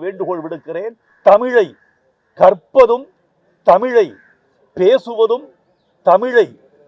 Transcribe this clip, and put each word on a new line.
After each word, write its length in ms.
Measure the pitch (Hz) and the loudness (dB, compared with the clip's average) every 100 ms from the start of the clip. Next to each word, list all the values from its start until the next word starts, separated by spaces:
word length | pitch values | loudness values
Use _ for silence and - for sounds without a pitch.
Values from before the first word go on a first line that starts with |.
| 180 | -12
வேண்டுகோள் 380 | 190 185 175 | -10 -10 -10
விடுக்கிறேன். 500 | 156 165 156 165 220 233 _ _ - | -12 -14 -14 -12 -14 -16 _ _ 2
தமிழை 380 | 208 247 240 165 - _ _ _ _ _ - | 2 2 -2 -2 -6 _ _ _ _ _ 0
கற்பதும், 680 | 185 190 _ 269 226 247 277 _ _ _ _ _ - | 0 0 _ 2 2 0 -6 _ _ _ _ _ 0
தமிழை 360 | 180 254 240 165 98 _ _ _ _ _ 175 | 0 2 0 -2 -6 _ _ _ _ _ -2
பேசுவதும், 680 | 185 254 233 220 220 247 302 _ _ _ _ _ 190 | 0 0 -2 -2 -2 -2 -10 _ _ _ _ _ 0
தமிழை 380 | 185 247 240 151 113 _ _ | 0 2 0 0 -4 _ _